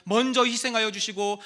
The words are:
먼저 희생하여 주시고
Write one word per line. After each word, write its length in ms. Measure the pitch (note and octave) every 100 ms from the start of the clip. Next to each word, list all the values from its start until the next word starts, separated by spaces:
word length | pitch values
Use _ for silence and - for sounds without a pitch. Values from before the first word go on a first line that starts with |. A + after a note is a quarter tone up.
먼저 400 | - G#3+ C4 B3
희생하여 480 | B3 A#3 C4 A#3 A3
주시고 500 | G3+ - F#3 G3+ G3+